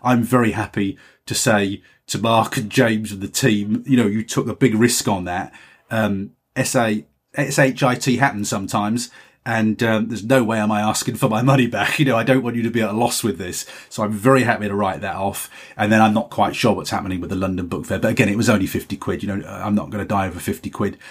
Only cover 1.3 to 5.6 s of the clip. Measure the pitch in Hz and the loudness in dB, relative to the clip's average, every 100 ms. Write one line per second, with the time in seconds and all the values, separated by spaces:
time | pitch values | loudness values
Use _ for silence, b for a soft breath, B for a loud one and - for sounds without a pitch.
1.3 | - 123 104 98 98 b b - 98 113 | -2 2 2 2 -4 b b -10 -4 2
2.3 | 113 107 - 107 127 117 110 107 98 98 | 2 2 -2 -2 2 2 2 -4 -8 -6
3.3 | - 131 104 101 107 - 123 104 107 113 | 0 2 2 0 -2 2 2 2 0 -4
4.3 | - 110 - 131 107 120 - - 98 90 | -4 -4 2 2 4 2 2 -2 -2 -4
5.3 | 87 78 B | -6 -8 B